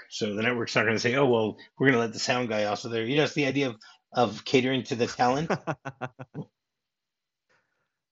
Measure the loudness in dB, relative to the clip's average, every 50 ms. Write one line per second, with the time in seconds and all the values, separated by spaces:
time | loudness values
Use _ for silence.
0 | -20 -14 -8 -6 -4 -4 -2 -2 -2 -2 -2 -2 -4 -2 0 2 2 2 2 2
1 | 0 0 2 4 4 4 4 4 2 0 -2 -6 -14 -14 _ 2 4 4 6 4
2 | 2 0 -4 -4 -2 -2 0 0 -2 -2 -2 -2 -2 -2 -2 -4 -6 -6 -4 -4
3 | -2 0 0 0 0 0 0 -2 -2 0 0 0 -2 -2 -4 -8 -16 -20 -20 _
4 | _ _ 0 0 0 0 0 -6 -2 2 2 2 4 2 0 -2 -2 -4 -2 -2
5 | -2 -2 0 0 2 2 2 0 -2 -2 -4 -4 -4 -8 -8 -8 -10 -14 -12 -10
6 | -12 -12 _ -16 -20 -16 -14 -14 -14 -14 _ _ _ _ _ _ _ _ _ _
7 | _ _ _ _ _ _ _ _ _ _ _ _ _ _ _ _ _ _ _ _
8 | _ _